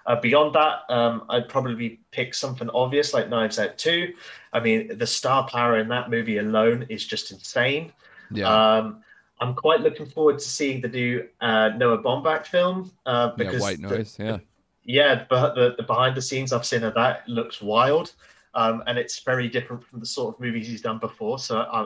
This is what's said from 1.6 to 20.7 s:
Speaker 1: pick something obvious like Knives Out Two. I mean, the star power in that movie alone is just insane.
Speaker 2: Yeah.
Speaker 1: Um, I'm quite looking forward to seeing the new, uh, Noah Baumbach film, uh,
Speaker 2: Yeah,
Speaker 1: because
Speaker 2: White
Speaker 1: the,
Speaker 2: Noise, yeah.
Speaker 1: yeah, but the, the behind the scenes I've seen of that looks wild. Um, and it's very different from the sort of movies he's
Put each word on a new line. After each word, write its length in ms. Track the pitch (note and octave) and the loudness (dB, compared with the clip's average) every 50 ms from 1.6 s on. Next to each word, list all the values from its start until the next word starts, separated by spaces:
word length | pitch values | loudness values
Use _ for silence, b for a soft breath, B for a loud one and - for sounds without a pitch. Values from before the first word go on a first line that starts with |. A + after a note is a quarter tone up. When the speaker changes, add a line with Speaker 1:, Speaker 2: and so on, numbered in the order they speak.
| B2+ B2+ A#2 A2 A#2+ A2+ - - _ _ | -2 -2 -4 -4 -6 -8 -8 -10 _ _
Speaker 1:
pick 240 | - C#3 B2 C3 - | -6 -6 -6 -4 -6
something 340 | - - C3 B2+ - A#2 A#2 - | -6 -6 -6 -6 -6 -8 -2 0
obvious 360 | B2 B2+ B2+ C#3+ C#3+ D3 - - | 0 2 2 2 2 2 2 2
like 140 | B2 A2 - | 0 0 0
Knives 280 | A#2+ A2+ A2 G#2+ - | 0 0 0 0 0
Out 200 | A2+ G#2 F#2+ - - | 0 -2 -2 -2 -2
Two. 340 | - D#3+ E3+ F3 F3+ F3 B B B B B B B B - | 0 0 2 0 0 -4 B B B B B B B B -2
I 60 | - | 0
mean, 380 | A2+ A2+ A2+ A2+ A2 - G2 A2 | 2 2 2 2 0 -4 -6 -4
the 80 | A#2+ | -4
star 400 | A2+ - - - B2+ C3 C3 C3 | -2 -2 -2 0 2 2 2 2
power 320 | - - A#2+ A#2+ A#2+ A#2 A2 | 0 0 0 2 4 4 2
in 80 | A2 | 2
that 240 | A2+ B2 B2 A#2+ A#2+ | 0 -2 -4 -2 -2
movie 260 | A#2 A#2 A2 A2+ G#2+ | -2 -2 -2 -2 -2
alone 480 | G#2 G#2+ G#2+ A2 A2 A2 A#2 A#2+ A#2+ A#2 A2+ | -2 -2 0 2 4 4 4 4 2 -2 -8
is 160 | A2 G#2 - | -8 -10 -8
just 240 | - A2 G#2 - - | -8 -8 -8 -8 -10
insane. 600 | G2 - - - - B2+ B2 C3 C#3+ D#3 E3 - _ B B B B B B B | -14 -16 -12 -4 -2 0 0 0 0 -4 -6 -10 _ B B B B B B B
Speaker 2:
Yeah. 180 | G#2+ G#2+ G2 G#2+ G#2+ A2 A2 A2 A2 | -6 -2 2 4 6 6 6 6 6
Speaker 1:
Um, 260 | A2 A2 G#2+ - - b b b b b b b - | 4 2 -2 -8 -14 b b b b b b b -6
I'm 140 | A#2+ B2+ B2 | -4 -4 -4
quite 280 | - - D#3 E3 D#3 | 0 2 2 4 4
looking 260 | D#3 D#3 D3+ - D3+ | 2 0 -2 -2 -12
forward 320 | C3+ - D#3+ D#3 D3 C#3 C#3+ | -10 -2 2 4 4 4 2
to 60 | - | -4
seeing 360 | - - - D3 C3+ C3 C3 | -6 -4 -2 -2 -2 -2 -4
the 60 | B2 A2+ | -6 -6
new, 400 | A#2+ B2+ B2 B2 B2 A#2 A2+ - _ - | -4 -2 -2 -2 -2 -4 -6 -10 _ -6
uh, 280 | A#2 A#2 A2+ A2 A2 A2 G#2+ | -2 2 4 4 4 4 2
Noah 220 | A#2 B2+ A#2+ A2+ A2 | 4 2 4 2 2
Baumbach 460 | - B2+ C3 C#3 C#3 D#3+ D#3 D#3 - | 2 0 0 0 0 0 0 0 -4
film, 440 | - - F3 F3+ F#3 F#3 F#3 F#3 - - _ - | 0 0 2 2 2 0 -4 -8 -10 -14 _ -4
uh, 240 | C3 B2 A#2+ A#2+ A#2 | -2 0 2 2 0
Speaker 2:
Yeah, 60 | - | 0
Speaker 1:
because 240 | A2+ A2+ F#2+ F2+ F#2+ | -2 -4 -2 -2 -2
Speaker 2:
White 180 | G2+ G2+ F#2+ D2 | -2 -2 -2 -4
Speaker 1:
the, 60 | D#2 | -4
Speaker 2:
Noise, 300 | G2 - A2+ A2 - - - | -4 -4 -4 -4 -6 -8 -8
yeah. 200 | G#2 A2 A2 F#2 - _ _ _ _ _ _ _ - | -6 -4 -6 -6 -8 _ _ _ _ _ _ _ -8
Speaker 1:
yeah, 420 | - B2 C#3 D3 C#3+ B2+ A2+ - - | 0 2 4 4 4 4 2 0 0
but 240 | B2+ B2+ C#3+ D3 - | 2 2 2 2 4
the, 220 | B2+ B2 B2 A#2+ | 4 2 2 2
the 60 | - A2+ | 0 -2
behind 320 | - A2+ A#2+ B2+ B2+ B2 | 0 2 2 2 2 0
the 60 | C3+ B2+ | -2 -4
scenes 280 | - C3+ C3 C3+ C3 | -4 -4 -4 -2 -2
I've 140 | B2+ A#2 - | -2 -2 -2
seen 180 | - C3 A2+ A2+ | -2 -2 -2 -2
of 120 | A2 A2+ | 0 0
that 320 | A#2 A#2+ C3 - - - A#2 | 2 2 2 0 -2 -8 -6
looks 320 | A#2+ A#2 A2+ - - - | -4 -4 -4 -6 -8 -10
wild. 520 | G#2 G2+ G#2+ A#2 B2+ C3+ D3 E3 E3+ - - b b b b b b b b | -4 0 2 4 4 4 4 2 0 -4 -14 b b b b b b b b
Um, 260 | B2 A2+ A2+ A2+ A#2 - | 0 0 0 0 -2 -4
and 100 | B2 A#2+ | -4 -2
it's 220 | A#2+ - - - - | -4 -4 -6 -8 -8
very 280 | - C3 B2+ B2+ B2 | -2 -2 -2 -2 -2
different 360 | A#2 B2 A#2+ A#2+ - B2 A#2+ - | -2 -4 -4 -4 -6 -12 -14 -14
from 160 | _ - A2+ | _ -16 -14
the 80 | A2+ | -10
sort 260 | - - C#3 B2 A2 A2+ | -8 -6 -4 -4 -6 -6
of 60 | - | -6
movies 260 | B2 A#2+ A2+ A#2 G#2+ | -6 -6 -4 -4 -6
he's 140 | A#2 | -8